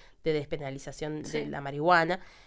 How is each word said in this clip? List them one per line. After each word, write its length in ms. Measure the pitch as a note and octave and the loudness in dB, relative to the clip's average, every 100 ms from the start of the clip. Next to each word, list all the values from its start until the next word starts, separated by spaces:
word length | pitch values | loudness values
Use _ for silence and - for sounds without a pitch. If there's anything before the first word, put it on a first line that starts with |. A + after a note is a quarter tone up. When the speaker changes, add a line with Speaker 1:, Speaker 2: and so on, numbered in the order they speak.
| - - | -20 -6
Speaker 1:
de 100 | E3 | 0
despenalización 920 | D3+ C#3+ D#3 C#3 C3+ D3 - D3+ D3+ - | 0 0 -6 -6 -8 -10 -8 -6 -6 -4
Speaker 2:
Sí. 140 | D3+ | -4
Speaker 1:
de 60 | D3 | -4
la 140 | C#3+ | -6
marihuana. 600 | C#3 C#3+ D#3+ F3 E3 F#3 - - | -6 0 6 6 6 0 -6 -20